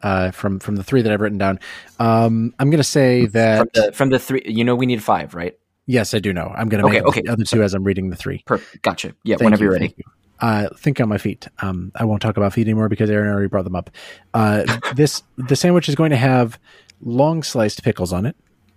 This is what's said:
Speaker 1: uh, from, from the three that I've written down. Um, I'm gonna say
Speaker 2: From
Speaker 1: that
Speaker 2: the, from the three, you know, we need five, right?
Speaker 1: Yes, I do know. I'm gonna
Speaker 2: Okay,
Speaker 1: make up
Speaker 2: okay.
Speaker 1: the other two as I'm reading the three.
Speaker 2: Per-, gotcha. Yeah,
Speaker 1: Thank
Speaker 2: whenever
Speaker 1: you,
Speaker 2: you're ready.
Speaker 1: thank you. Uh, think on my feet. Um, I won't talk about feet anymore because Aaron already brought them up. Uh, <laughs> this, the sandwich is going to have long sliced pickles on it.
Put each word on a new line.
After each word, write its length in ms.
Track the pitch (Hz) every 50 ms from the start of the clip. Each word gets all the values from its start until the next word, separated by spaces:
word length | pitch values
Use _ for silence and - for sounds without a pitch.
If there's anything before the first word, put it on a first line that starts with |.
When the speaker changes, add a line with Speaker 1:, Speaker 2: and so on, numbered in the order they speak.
| -
Speaker 1:
uh, 280 | 101 95 92 92 92
from, 280 | - - - 101 95 95
from 160 | - 107 104
the 80 | 98 92
three 180 | - 139 127
that 100 | 110 107 107
I've 80 | 101
written 160 | 107 101 104
down. 220 | 98 101 98 95 - - - - - - - _
Um, 560 | - 117 113 113 117 117 113 113 113 113 117 - -
I'm 100 | 135 143
gonna 140 | 165 151 135
say 380 | - - 147 131 127 123 123 120
Speaker 2:
From 80 | 104
Speaker 1:
that 420 | 101 117 113 110 110 110 110 - -
Speaker 2:
the, 180 | 113 107 101 -
from 160 | - 135 131
the 100 | 131 120
three, 220 | - - 131 131 -
you 180 | - 110 113 117
know, 100 | 123 123
we 100 | 123 131
need 160 | 123 123 107
five, 320 | - - - 85 73 - -
right? 240 | 85 87 - - _ _ _ _ _ _
Speaker 1:
Yes, 280 | - 123 120 104 - 120
I 60 | 107
do 140 | 95 101 90
know. 200 | 85 80 87 -
I'm 120 | - 117
gonna 180 | 110 107 104 113
Speaker 2:
Okay, 100 | 104 110
Speaker 1:
make 60 | 107 -
up 40 |
Speaker 2:
okay. 140 | 143 - 117
Speaker 1:
the 100 | - 117
other 140 | 117 110 104
two 180 | - 117 110 104
as 100 | 95 98
I'm 120 | 95 98
reading 240 | 101 90 95 95 92
the 60 | 90
three. 260 | - - 92 95 95 -
Speaker 2:
Per-, 160 | - 120 - - - - -
gotcha. 320 | - 104 85 - - - - _ -
Yeah, 140 | 110 98
Speaker 1:
Thank 80 | - 120
Speaker 2:
whenever 180 | 110 107 101 107
Speaker 1:
you, 40 |
Speaker 2:
you're 60 | 98 92
ready. 120 | 85 87
Speaker 1:
thank 100 | 87 -
you. 60 | - - _ _ _ _ _ _ -
Uh, 280 | 117 113 107 104 104 - -
think 240 | - - 156 135 -
on 80 | 120 107
my 80 | 104
feet. 320 | 98 - 104 - - - - _ -
Um, 300 | - 95 92 90 90 95 -
I 100 | - 120
won't 160 | 110 107 101
talk 160 | - 110 101
about 160 | 104 101 98 -
feet 80 | 117 110
anymore 220 | 110 110 110 110
because 220 | 101 101 - 110 104
Aaron 200 | 107 104 104 104
already 180 | 101 101 101 95
brought 160 | - 98 90
them 100 | 92 92
up. 140 | 87 - - - - - - - - _ _ -
Uh, 300 | 117 110 104 104 107 73 120 117 117 -
<laughs> 100 | - 127
this, 260 | 135 151 135 - - - _ _
the 200 | - 131 123 139
sandwich 320 | - - 175 180 175 - 160
is 60 | 139
going 160 | 160 160 156
to 40 | 143
have 420 | 117 135 131 127 127 120 113 - - _ _ - - _ _ _ _
long 420 | - 123 117 131 143 156 165 160 143
sliced 400 | - - 123 107 104 - - -
pickles 300 | 110 - - 90 87 90
on 120 | 90 104
it. 120 | 143 - _ _ _ _ _ _ _ _